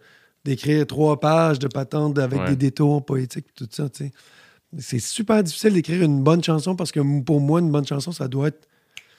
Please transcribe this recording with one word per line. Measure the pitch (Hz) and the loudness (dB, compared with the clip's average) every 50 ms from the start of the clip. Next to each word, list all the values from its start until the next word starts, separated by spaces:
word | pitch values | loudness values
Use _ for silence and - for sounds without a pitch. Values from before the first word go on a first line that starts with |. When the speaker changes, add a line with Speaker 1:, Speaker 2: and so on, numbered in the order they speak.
| _ _ _ _ _ _ _ _ - | _ _ _ _ _ _ _ _ -6
Speaker 1:
d'écrire | 143 135 - - 143 151 151 143 | -6 -4 -2 0 0 2 2 0
trois | - - 143 151 151 147 135 | 0 0 2 2 2 2 2
pages | 160 151 160 165 165 160 147 127 | 2 2 4 4 4 2 2 0
de | 139 | -2
patentes | 127 - 139 135 - 151 151 151 151 139 - | -4 -4 -6 -6 -4 -2 0 0 0 0 0
avec | 117 127 135 95 | 0 0 0 -2
Speaker 2:
Ouais. | 92 90 | 0 0
Speaker 1:
des | 139 | 0
détours | 131 139 135 - - 151 143 147 143 127 | 2 0 0 2 2 2 2 2 0 0
poétiques | - 139 131 127 - - - - _ | -2 -4 -4 -4 -6 -8 -12 -14 _
et | _ - 131 | _ -16 -14
tout | 107 | -12
ça, | - - 147 135 | -8 -8 -8 -8
tu | - - 143 | -8 -10 -12
sais. | 139 - _ _ _ _ - - _ _ _ _ _ - 143 | -12 -12 _ _ _ _ -20 -20 _ _ _ _ _ -16 -14
C'est | 120 - 135 120 | -10 -6 -6 -4
super | - - - - 208 - 220 214 185 | -4 -6 -6 -6 -2 0 2 2 2
difficile | 160 147 - - 214 196 | 0 -2 0 2 4 4
d'écrire | 175 - - 170 185 | 4 0 0 0 2
une | 175 151 143 135 135 | 2 2 2 4 4
bonne | 151 165 175 160 | 4 4 4 2
chanson | 170 160 151 151 185 185 | 2 0 0 0 -2 -4
parce | 180 175 - | -4 -4 -4
que | - 151 | -2 0
m-, | 139 143 147 143 123 | 0 0 0 0 0
pour | 165 151 147 | 2 2 2
moi, | 143 143 160 175 | 2 2 2 2
une | 175 156 | 2 2
bonne | 147 147 139 | 0 0 0
chanson, | - 147 143 - 175 | -2 -6 -6 -6 -8
ça | 165 - 143 127 | -8 -8 -8 -6
doit | 131 135 143 | -4 -2 -2
être, | 156 151 _ _ _ _ _ _ _ _ - _ _ _ | -2 -4 _ _ _ _ _ _ _ _ -20 _ _ _